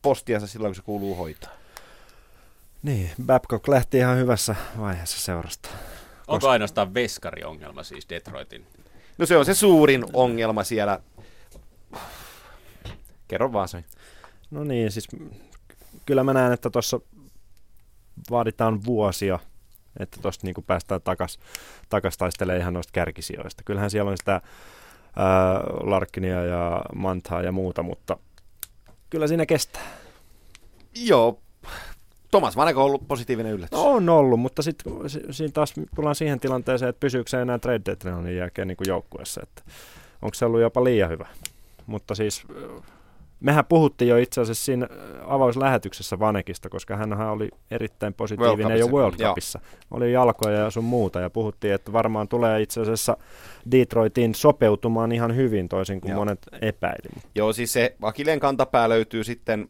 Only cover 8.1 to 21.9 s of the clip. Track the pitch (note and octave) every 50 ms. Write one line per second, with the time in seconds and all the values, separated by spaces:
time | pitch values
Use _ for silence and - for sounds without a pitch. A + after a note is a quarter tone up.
8.1 | E2+ E2 - - C#2+ C2+ C2+ - - A1+ - _ - - - _ - - - -
9.1 | - - E3+ E3 F3 D#3 C#3 D#3+ G3 - G#3+ G3+ F3 D#3 D3+ C#3 C3+ B2+ A2+ -
10.1 | - B2 B2+ B2 A#2 A#2 A2+ A2 A2 G#2+ F#2+ - A#2 G#2+ G2+ G2+ G2 F#2 - _
11.1 | _ - - - - - - _ - - - - _ - - _ - - - -
12.1 | - - - - - - - - - - - - - - - - - - - -
13.1 | - - - - F#2+ F#2+ A#2 C3 A#2 G#2 F#2+ F2+ - F2 D#2+ - - - - -
14.1 | - - - - _ - - - D3+ D3 D3 D3 C3 A#2 A2+ G#2+ G2+ A2+ - -
15.1 | - - D#3 - - - - _ - - _ - - - - - - - - -
16.1 | C#3+ C3 C3 C#3 C3+ C3 B2+ B2 B2 A#2+ - B2 - A#2+ A2+ - - A#2 _ -
17.1 | - - - - - - - - - - - - - - - - _ - _ -
18.1 | - - - - A#2+ A#2+ A2+ A2 - - A#2 A2+ A2 G#2 G2 A#2+ B2 G#2+ G#2+ G2
19.1 | F#2 - G2+ G2 F2+ F2 - - - - _ - - - _ - - - F#2+ -
20.1 | - G2+ - G2 F2+ - - F#2 F2+ - - - F#2+ F2 - - G2 F2+ _ F#2
21.1 | F#2 - F2+ F2 - - - - - - - - - - - _